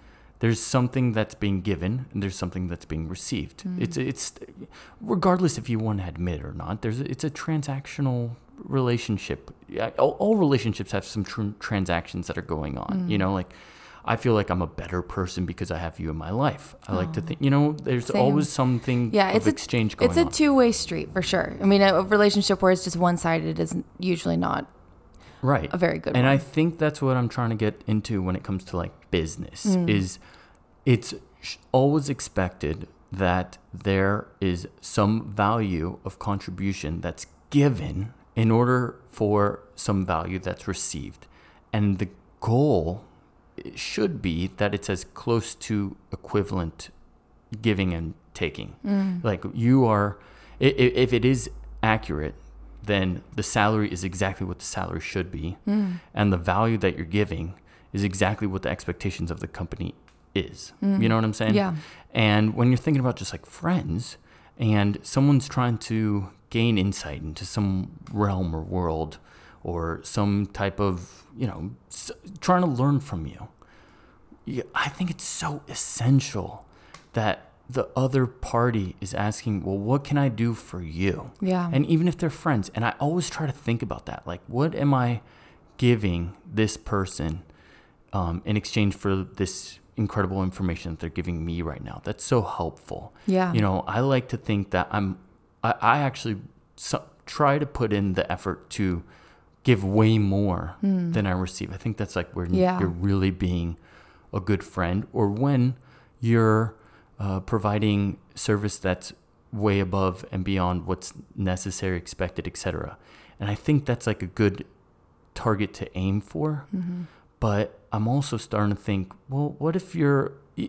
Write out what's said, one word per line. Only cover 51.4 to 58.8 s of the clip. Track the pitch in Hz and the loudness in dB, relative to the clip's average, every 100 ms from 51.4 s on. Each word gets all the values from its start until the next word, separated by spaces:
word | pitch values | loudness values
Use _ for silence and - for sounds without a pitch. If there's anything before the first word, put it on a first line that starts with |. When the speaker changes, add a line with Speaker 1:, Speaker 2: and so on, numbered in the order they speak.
| - - - - | 0 -6 -16 -2
Speaker 1:
accurate, | 110 110 - 76 76 - - - - - | 2 2 0 -4 -4 -8 -18 -20 -20 -10
then | - 101 92 87 - - | 0 2 2 -2 -6 -6
the | |
salary | 104 113 104 110 104 | -2 2 4 2 0
is | 87 | -4
exactly | 92 90 95 - 92 | -6 -2 -2 -2 -6
what | 92 | -6
the | - | -8
salary | 95 87 85 | -6 -6 -6
should | - 98 90 | -6 -4 -4
be. | 82 80 95 - | -6 -8 -6 -2
Speaker 2:
Mm. | 208 196 175 - | 0 0 -4 -6
Speaker 1:
And | - 104 | 0 2
the | 95 | 4
value | 87 92 113 113 | 2 2 2 2
that | 95 - | 0 -2
you're | 80 | -2
giving | 101 104 82 82 - _ - - | 0 0 -2 -6 -10 _ -20 -8
is | 98 | -2
exactly | 101 95 98 107 104 | -2 2 0 2 -2
what | 92 | -2
the | 65 | -2
expectations | 85 | -4